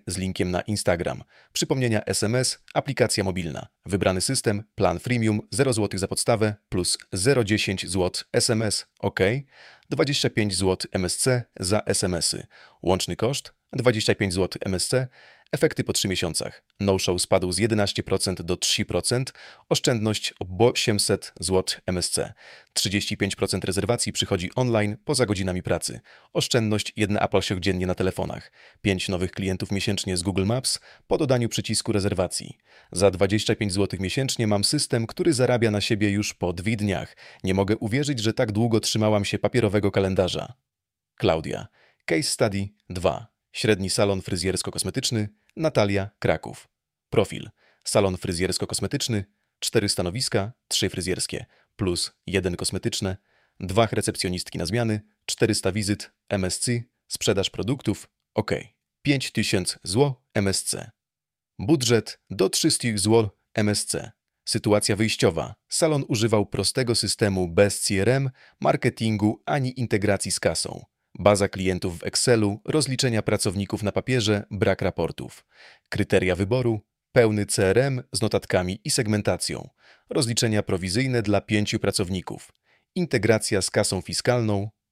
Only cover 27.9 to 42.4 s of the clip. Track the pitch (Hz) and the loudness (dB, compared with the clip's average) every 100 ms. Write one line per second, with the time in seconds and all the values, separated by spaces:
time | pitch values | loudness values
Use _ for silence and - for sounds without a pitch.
27.9 | 90 92 90 87 - - _ - _ 104 | 0 -2 -2 -6 -8 -14 _ -20 _ 0
28.9 | 92 - 90 92 - 95 95 101 101 113 | 0 0 -2 -2 -2 -4 -2 -2 -2 -2
29.9 | 101 98 90 90 92 95 127 - - - | -2 -2 -2 -2 0 0 0 -2 -6 -8
30.9 | - - 143 147 127 117 - 101 107 - | -20 -4 -2 2 0 0 -4 -4 -4 0
31.9 | 104 95 92 87 - - - _ - _ | 0 0 0 -2 -2 -10 -18 _ -20 _
32.9 | 87 98 90 98 107 - 110 107 92 98 | 4 4 4 2 2 0 0 0 0 -2
33.9 | 90 92 - 135 - 110 101 104 151 - | -2 -4 -2 -2 0 2 2 2 0 0
34.9 | 120 113 - 175 123 123 123 113 104 - | -2 -2 0 0 4 4 4 2 2 0
35.9 | 107 104 101 104 - 90 87 98 110 104 | 2 2 2 -2 -4 -4 -2 -2 0 0
36.9 | 90 - - - - 92 95 98 110 107 | -2 -4 -14 -20 -8 -2 2 2 0 0
37.9 | 127 147 127 107 110 117 104 120 110 - | -2 0 0 -2 0 0 2 2 2 2
38.9 | 110 107 104 98 104 104 127 107 104 101 | 2 2 2 0 0 0 2 2 2 2
39.9 | 101 95 95 90 78 - - _ _ _ | 2 2 2 0 0 -8 -14 _ _ _
40.9 | _ _ _ 98 80 73 50 - _ _ | _ _ _ 2 2 0 -8 -10 _ _
41.9 | _ - 160 147 - | _ -2 -2 -2 0